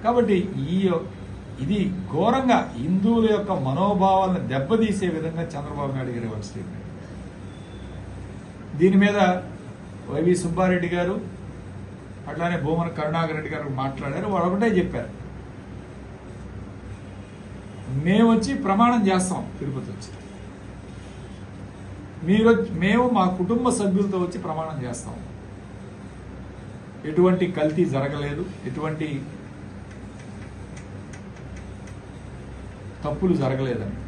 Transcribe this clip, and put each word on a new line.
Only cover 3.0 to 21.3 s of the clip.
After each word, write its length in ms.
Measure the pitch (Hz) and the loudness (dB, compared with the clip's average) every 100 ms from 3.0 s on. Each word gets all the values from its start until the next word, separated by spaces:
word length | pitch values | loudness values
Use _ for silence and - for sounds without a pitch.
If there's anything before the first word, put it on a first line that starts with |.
| 208 233 220 | 6 6 6
యొక్క 200 | 208 202 | 4 2
మనోభావాలను 960 | 180 131 139 196 196 190 190 185 180 123 | 0 0 2 4 6 6 6 4 2 0
దెబ్బతీసే 600 | 131 135 220 226 196 185 | -2 2 4 4 2 0
విధంగా 340 | 160 160 165 | 0 -2 -4
చంద్రబాబు 500 | 165 151 143 143 143 | -4 -6 -6 -4 -2
నాయుడు 200 | 135 127 | -2 -4
గారు 140 | 117 110 | -4 -4
ఇవాళ 160 | 107 | -6
స్టేట్మెంట్. 400 | 101 104 95 - - - - - - - - - - - - - - - - - - - - 143 | -8 -8 -10 -10 -12 -12 -12 -12 -12 -12 -14 -14 -14 -12 -12 -12 -12 -12 -12 -12 -14 -14 -10 4
దీని 200 | 180 196 | 6 8
మీద 200 | 202 202 185 180 - - - - - - 131 | 6 8 6 4 -2 -12 -14 -14 -14 -14 -6
వైవి 260 | 143 170 175 | 0 4 4
సుబ్బారెడ్డి 520 | 170 170 185 180 170 | 2 2 2 2 2
గారు, 540 | 175 175 214 - - - - - - - - - - - | 0 0 -2 -6 -12 -14 -14 -14 -12 -14 -14 -16 -14 -10
అట్లానే 300 | 151 170 175 | -2 0 0
భూమన 300 | 143 165 165 | 2 2 0
కరుణాకర్ 480 | - 151 165 160 156 | 0 0 2 0 0
రెడ్డి 140 | 151 | -4
గారు 200 | 156 143 | -6 -4
మాట్లాడారు. 560 | 131 135 135 143 135 208 | -2 -2 -2 -4 -2 0
వాళ్ళు 220 | 190 170 | 2 2
ఒకటే 180 | 190 226 | 4 4
చెప్పారు, 420 | 185 165 - - - - - - - - - - - - - - - - 95 95 - - - - - - - - - - - - 131 | 4 2 -2 -6 -10 -12 -12 -14 -14 -14 -14 -14 -14 -14 -16 -14 -14 -12 -12 -12 -12 -12 -12 -12 -14 -14 -14 -14 -14 -14 -12 -6 -2
"మేము 280 | 160 208 233 | 4 6 8
వచ్చి 240 | 226 - 262 | 6 4 0
ప్రమాణం 520 | 202 196 233 240 196 | 2 6 6 6 4
చేస్తాం, 440 | 185 185 165 117 - | 4 2 -2 -6 -6
తిరుపతి 320 | 135 131 104 | -6 -6 -8
వచ్చి 300 | 101 - - - - - - - - - - - - - | -10 -12 -14 -14 -14 -14 -14 -14 -14 -14 -14 -14 -14 -14